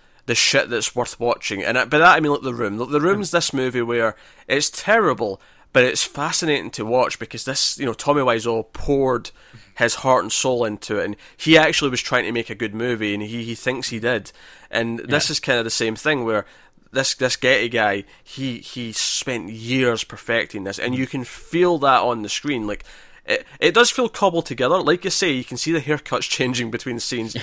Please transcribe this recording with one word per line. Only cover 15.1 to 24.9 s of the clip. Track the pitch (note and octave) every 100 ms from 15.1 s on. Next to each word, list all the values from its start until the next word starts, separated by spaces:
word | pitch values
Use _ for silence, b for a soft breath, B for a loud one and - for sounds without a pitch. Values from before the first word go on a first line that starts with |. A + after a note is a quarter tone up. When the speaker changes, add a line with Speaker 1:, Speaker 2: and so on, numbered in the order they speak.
| D3 D3+
Speaker 2:
Yeah. |
Speaker 1:
is | D3
kind | - A#2+
of |
the | A2+
same | - A2+
thing | A2 D3+ D3
where | A#2 G#2+ - b b b _
this, | C3 C3+
this | - B2+ -
Getty | B2+ C3 A#2
guy, | A#2 G#2+ G2+ - b
he, | b - C3+ A#2
he | - B2+ A#2
spent | G#2+ - - - A#2+ F#2+
years | A2 A#2 B2+ B2+ A2+
perfecting | - G#2+ - A#2 D#2+ G#2
this, | G2 G2
and | B2 B2+
you | C3
can | C#3
feel | B2 - - E3 F3 E3
that | C#3 B2+
on | A2+ A#2
the | G#2
screen. | - D3 C3 G#2
Like, | G2+ - B B B
it, | - A2+ - B
it | E3
does | G#3+ A#3+
feel | - A#3+
cobbled | - G3+ E3 -
together. | B2 B2+ F3+
Like | D3+